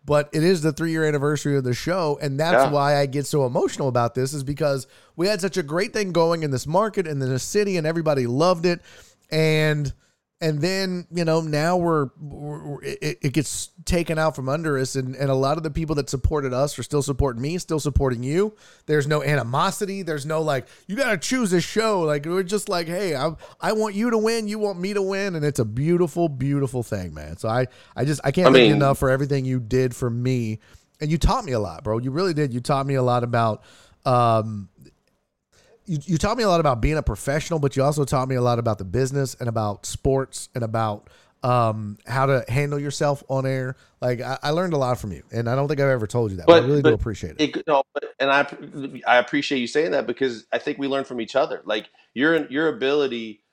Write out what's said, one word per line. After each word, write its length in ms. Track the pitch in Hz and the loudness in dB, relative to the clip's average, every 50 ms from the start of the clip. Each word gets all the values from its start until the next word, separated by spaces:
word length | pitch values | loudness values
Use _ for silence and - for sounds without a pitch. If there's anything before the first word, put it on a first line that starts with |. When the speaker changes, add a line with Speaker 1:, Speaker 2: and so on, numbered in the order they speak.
| _ | _
Speaker 1:
but 240 | - 147 147 143 - | 2 0 0 0 0
it 100 | - 156 | -2 0
is 180 | 156 180 190 165 | 2 2 2 2
the 100 | 147 156 | 0 -2
three-year 320 | 143 - 160 165 160 160 160 | -2 0 -4 -2 0 0 0
anniversary 500 | 151 147 143 135 147 151 143 - 143 143 | 0 0 0 0 0 -2 0 0 0 0
of 80 | 139 127 | 0 0
the 100 | 123 120 | 0 -2
show, 440 | - - 156 175 190 170 151 143 - | -2 -2 -2 -2 0 0 -2 -2 -2
and 180 | 151 143 135 135 | -4 -4 -2 0
that's 240 | 156 165 180 120 135 | 0 2 4 4 4
Speaker 2:
Yeah. 60 | 127 | 4
Speaker 1:
why 260 | 139 143 139 143 147 | 2 2 2 4 2
I 80 | 143 143 | 2 2
get 200 | 139 127 147 139 | 0 -2 -4 -4
so 180 | - - 151 135 | 0 0 0 0
emotional 420 | 123 127 185 392 285 - - 151 135 | 0 0 0 -2 -2 -2 -2 -2 0
about 260 | 117 123 120 117 - | 2 2 0 0 0
this, 180 | 127 131 135 | -2 -4 -2
is 100 | 147 147 | -4 -6
because 440 | 135 135 143 135 156 143 139 135 127 _ - - _ _ _ | -6 -6 -4 -2 0 -2 -2 -2 -6 _ -20 -20 _ _ _
we 100 | - 170 202 | -2 0 0
had 120 | 214 190 | 0 0
such 160 | 175 190 - 185 | -2 -2 -2 -4
a 40 | |
great 300 | 165 139 151 170 208 240 | -4 -2 -2 -2 -2 -2
thing 200 | - 220 208 185 | -2 -2 -2 0
going 300 | 165 170 165 165 170 165 | 2 2 4 4 2 0
in 80 | 156 147 | 0 -2
this 160 | 135 131 - | -2 -2 -2
market 400 | 139 160 185 220 214 214 202 180 | 2 2 2 2 2 0 -2 -4
and 160 | 156 151 139 | -2 -2 -2
in 60 | 131 127 | 0 0
the 100 | 131 127 | -2 -2
city, 380 | - - - 208 208 202 185 | -4 0 0 0 2 2 0
and 100 | 175 151 | 0 0
everybody 400 | 156 165 170 160 156 147 135 123 | 0 -2 0 0 2 2 2 0
loved 380 | 117 123 139 160 180 185 170 165 | 0 2 2 4 4 2 2 2
it. 160 | 180 175 - - - - - - - _ _ _ _ | 0 0 0 -6 -20 -20 -20 -20 -20 _ _ _ _
And, 600 | 156 156 160 156 156 156 156 156 151 147 147 135 - _ _ _ _ _ _ _ _ _ | 0 2 2 4 4 4 2 2 2 0 -2 -4 -6 _ _ _ _ _ _ _ _ _
and 200 | 170 160 156 147 | -2 -2 0 0
then, 480 | 147 180 190 190 190 185 180 180 170 _ | 0 0 0 0 -2 -2 -4 -6 -8 _
you 140 | 165 175 170 | -4 -2 0
know, 160 | 160 160 165 | 2 2 2
now 360 | 160 156 151 147 151 170 180 | 2 0 -2 0 2 2 2
we're, 340 | 180 170 170 160 151 139 127 _ - | 2 2 2 2 2 0 -2 _ -14
we're, 440 | 151 143 143 - 147 147 147 - 151 147 | -16 -14 -12 -10 -10 -10 -10 -10 -10 -10
we're, 140 | 143 - - | -12 -10 -8
it, 340 | 139 139 - 151 151 - _ | -10 -8 -4 -4 -6 -4 _
it 100 | - 143 | -4 0
gets 380 | 120 156 139 - - - - - _ - 160 | 0 0 -2 -2 -6 -8 -10 -12 _ -14 -4
taken 340 | - 185 170 170 - 165 160 | 0 0 0 0 0 0 0
out 160 | 160 160 147 | 0 0 -2
from 120 | - 131 131 | -2 -4 -4
under 300 | 139 165 165 156 143 131 | -4 -2 0 -2 0 0
us, 160 | 131 127 - | -2 -2 -2
and, 220 | 135 131 127 131 | -4 -4 -4 -4
and 140 | - 143 139 | -2 0 2
a 40 | 135 | 2
lot 220 | 131 135 135 151 | 2 2 2 0
of 80 | 165 160 | -2 -2
the 60 | 160 | -4
people 260 | 139 165 165 147 160 | -4 -4 -2 -2 -2
that 120 | 143 135 - | -2 -2 -2
supported 440 | - 131 - - 156 147 139 131 | -4 0 0 2 2 2 0 0
us 260 | 123 127 143 147 - - | 0 0 0 -2 -2 -8
are 60 | 120 | -8
still 180 | - 147 147 | -2 0 0
supporting 400 | 131 143 139 120 143 135 120 113 | 0 0 0 0 0 -2 0 -2
me, 160 | 127 147 170 180 | -4 -4 -4 -6
still 220 | - - 160 151 | -4 -2 -4 -2
supporting 420 | - 147 131 - 139 131 123 117 | -2 0 0 2 2 2 0 -2
you. 320 | 123 131 147 180 208 214 208 _ - - - _ _ | -4 -2 0 0 0 0 -4 _ -20 -20 -20 _ _
There's 220 | - 151 151 135 147 | 0 0 0 2 2
no 120 | 151 151 139 | 0 0 2
animosity. 800 | 143 151 139 117 117 123 147 175 196 - - 214 185 196 196 | 0 0 0 0 -2 0 0 0 0 -2 -4 -6 -6 -6 -8
There's 220 | 185 165 160 147 131 | -6 -6 -6 -6 -4
no, 160 | 151 160 160 | -4 -2 -2
like, 280 | 160 151 143 131 - - - - _ | 0 0 -2 -2 -4 -8 -20 -20 _
"You 80 | - 190 | -8 -4
gotta 240 | 254 269 247 214 180 | -2 0 0 0 -2
choose 340 | - - 254 262 240 185 | 0 -2 0 0 2 2
a 80 | 185 175 | 2 2
show." 420 | 160 - - 208 226 220 208 185 | 0 0 -2 0 0 2 2 2
Like, 220 | 165 151 147 147 143 | 2 0 0 -2 -2
we're 200 | 165 175 190 190 | -2 -2 -2 -2
just 240 | 175 208 202 - 208 | -2 -4 -4 -2 -2
like, 180 | 196 175 165 | -2 -2 -2
"Hey, 300 | 160 170 185 208 180 147 | -4 -4 -4 -2 -2 -2
I, 160 | 127 139 165 160 - - - - _ | -2 -2 -4 -4 -8 -18 -20 -14 _
I 120 | - 175 | -2 -2
want 240 | 220 214 214 214 196 | 0 0 -2 -2 -2
you 140 | 202 226 247 | -2 0 2
to 80 | 233 220 | 2 2
win. 280 | 214 220 233 226 214 | 2 2 0 0 -2
You 140 | 208 208 220 | -4 -4 -2
want 180 | 214 202 190 175 | -4 -4 -4 -4
me 160 | 180 196 208 | -4 -4 -2
to 80 | 202 | -2
win." 320 | 196 190 196 190 196 202 175 | -2 -2 -2 -2 -2 -4 -2
And 100 | 156 147 | 0 -2
it's 140 | 147 143 - | 0 0 0
a 60 | 117 | -2
beautiful, 640 | 107 107 123 143 165 175 170 180 160 - 170 170 160 | -2 -2 -2 0 2 4 4 2 0 0 -2 -2 -2
beautiful 560 | 143 127 131 139 143 143 139 123 127 123 117 | -2 -2 -2 0 0 0 -2 -2 -2 -6 -4
thing, 300 | - 110 98 90 85 73 | -4 -6 -6 -6 -8 -10
man. 220 | 73 76 76 82 | -12 -12 -12 -12
So 120 | - - 110 | -6 -4 -2
I, 180 | 113 123 131 - - - - - - | 0 0 -2 -2 -6 -20 -20 -16 -4
I 80 | - 127 | -4 -2
just, 160 | 147 151 139 | -2 -2 0
I 80 | - 139 | -2 0
can't 160 | 139 180 180 | 2 6 6
Speaker 2:
I 60 | 135 | 8
Speaker 1:
thank 100 | 135 131 | 10 10
you 60 | 120 107 | 8 8
Speaker 2:
mean 80 | - | 6
Speaker 1:
enough 220 | 143 139 139 139 - | 4 4 2 2 2
for 120 | 143 131 | 2 2
everything 340 | 131 135 147 135 143 139 131 | 2 0 0 0 -2 -2 -2
you 140 | 131 127 127 | -2 -2 -4
did 340 | 120 107 127 127 131 127 120 | -2 0 0 0 0 0 -2
for 120 | - 135 123 | -4 -4 -4
me. 520 | 117 120 123 127 131 123 117 107 107 - _ _ - _ _ _ _ _ | -2 -2 -2 0 0 0 -2 -4 -6 -8 _ _ -20 _ _ _ _ _
And 100 | 151 151 | -2 -2
you 80 | 165 151 | 0 2
taught 260 | - 180 208 262 220 | 2 2 2 0 -2
me 40 | 160 | -2
a 60 | 127 110 | -2 -2
lot, 240 | 101 87 80 - | -2 -4 -8 -8
bro. 160 | - 107 110 117 | -4 -2 -2 -2
You 140 | 123 135 | -2 -4
really 200 | 131 160 196 190 160 | -2 -2 -2 0 0
did. 200 | 147 151 135 117 | 0 -2 -2 -2
You 60 | 123 | -4
taught 260 | 117 - 143 135 135 | -2 0 0 0 0
me 80 | 139 139 | 0 0
a 80 | 135 | 0
lot 220 | 127 123 120 123 120 | 2 2 2 0 0
about, 400 | 123 120 117 117 113 107 - - - - - - _ _ _ _ | 0 2 2 2 2 0 -4 -10 -20 -20 -20 -20 _ _ _ _
um, 600 | 139 127 123 120 117 113 110 110 110 107 104 98 90 _ _ - - _ _ _ _ _ _ _ _ _ _ _ _ _ _ _ _ _ _ _ | 2 2 4 4 4 4 2 0 -2 -6 -8 -10 -14 _ _ -20 -20 _ _ _ _ _ _ _ _ _ _ _ _ _ _ _ _ _ _ _
you, 120 | - 165 147 - | -6 -6 -6 -2
you 140 | - 175 147 | -2 -2 0
taught 180 | - 208 220 | 0 0 0
me 60 | - 226 | 2 2
a 40 | 202 | 4
lot 120 | 175 165 | 4 4
about 200 | 160 143 127 110 | 4 2 2 4
being 160 | 110 143 156 | 2 2 2
a 60 | 156 | 2
professional, 560 | - - 107 - - 139 139 156 - - 170 156 | 0 -2 -4 -2 -4 -2 -2 -2 -2 -2 -2 0
but 180 | 143 135 - | 0 0 2
you 60 | 139 | 2
also 220 | 131 143 147 147 143 | 2 2 2 0 0
taught 240 | 127 - 131 131 131 | 0 0 0 0 0
me 60 | 135 | 0
a 80 | 127 | 2
lot 160 | 123 123 120 117 | 2 2 2 2
about 200 | 117 117 107 - | 0 -2 -2 -2
the 60 | 98 | -4
business 500 | 95 87 139 135 131 135 143 139 127 - _ | -4 0 0 0 0 0 -2 -2 -2 -4 _
and 80 | 127 120 | -6 -4
about 380 | 110 117 107 104 101 - - | -2 -2 -2 -2 -4 -6 -10
sports 640 | - - - - 139 135 135 131 - - - - - _ | -12 -12 -2 0 2 2 2 -2 -4 -10 -14 -14 -8 _
and 80 | 127 117 | -6 -4
about, 440 | 110 110 113 113 107 104 104 _ - - _ _ _ _ _ | -2 -2 0 0 -2 -2 -6 _ -20 -20 _ _ _ _ _
um, 540 | - 123 123 123 117 113 107 110 107 104 104 - _ | 0 2 4 4 4 2 0 -2 -6 -8 -10 -12 _
how 220 | - 117 135 135 | -6 -2 0 2
to 180 | 139 139 127 110 - | 2 2 2 0 0
handle 300 | 117 143 143 143 147 143 | -2 -2 0 0 -2 -4
yourself 420 | 143 147 139 - 160 143 139 135 - - | -4 -6 -2 0 0 0 0 -2 -4 -4
on 180 | 135 135 131 | -4 -2 0
air. 300 | 135 135 131 127 131 131 _ _ _ _ _ | -2 -2 -2 -4 -6 -8 _ _ _ _ _
Like, 200 | 123 127 127 117 | -2 -2 -2 -2
I, 180 | 123 123 135 135 | -4 -8 -8 -4
I 80 | - 147 | -2 -2
learned 220 | 156 170 190 180 | 0 0 0 0
a 40 | 165 | 0
lot 220 | 143 131 123 127 - | 0 0 0 0 -2
from 140 | - 104 | -4 -8
you, 100 | 85 67 - _ | -10 -10 -12 _
and 160 | - 113 117 117 | -6 -4 -2 0
I 60 | 123 | 0
don't 140 | 135 143 143 | 0 0 0
think 100 | 156 139 | 0 2
I've 80 | 139 139 | 2 2
ever 180 | 131 123 107 104 | 2 2 0 -2
told 220 | - 120 117 107 | 0 0 0 0
you 60 | 95 90 | -2 2
that, 80 | 85 | 6
but 100 | - 170 | 8 8
I 40 | 165 | 8
Speaker 2:
But, 60 | 123 | 8
Speaker 1:
really 160 | 131 147 147 | 6 2 6
do 80 | 143 - | 6 6
Speaker 2:
but 40 | - | 4
Speaker 1:
appreciate 420 | - - 120 101 - - 82 78 - | 4 0 -4 -4 -6 -8 -10 0 0
it. 180 | 151 135 - | 0 0 0
Speaker 2:
it, 100 | 160 - | -4 0
no, 180 | 160 151 139 - _ _ | 2 2 2 2 _ _
but, 100 | 143 143 - - - | -8 -8 -8 -4 -2
and 120 | 135 139 | 2 4
I, 140 | 135 143 147 - - - 151 147 - 147 135 135 131 123 - | 4 4 2 0 -4 -14 -16 -14 -12 -10 -10 -10 -12 -6 2
I 120 | 117 120 123 | 4 4 4
appreciate 420 | 120 - - 143 143 - 143 131 | 4 4 -2 -2 0 0 -2 -2
you 80 | 120 113 | -2 0
saying 240 | - 151 160 185 | 0 0 0 2
that 140 | 165 135 113 | 0 -2 -2
because 400 | 120 117 - 135 131 117 107 - _ | -2 -2 -2 -2 -2 -2 -6 -6 _
I 60 | - 120 | -4 -2
think 200 | - 147 143 - | -2 -4 -4 -4
we 100 | 139 135 | -2 -2
learn 160 | 135 135 135 | -2 -2 -4
from 160 | - 131 120 | -4 -6 -8
each 160 | 110 104 - | -8 0 0
other. 260 | 135 151 156 127 82 - | 0 0 0 -2 -10 -4
Like, 260 | 92 107 113 101 - _ _ _ _ | -4 -4 -4 -4 -8 _ _ _ _
your, 320 | _ 113 139 160 165 160 143 - | _ 0 2 2 2 2 0 -2
your 180 | 127 147 160 156 | -2 0 0 0
ability 760 | 135 107 131 135 143 151 143 131 120 117 113 110 104 _ _ _ | 0 0 0 0 2 2 0 0 -2 -6 -8 -10 -14 _ _ _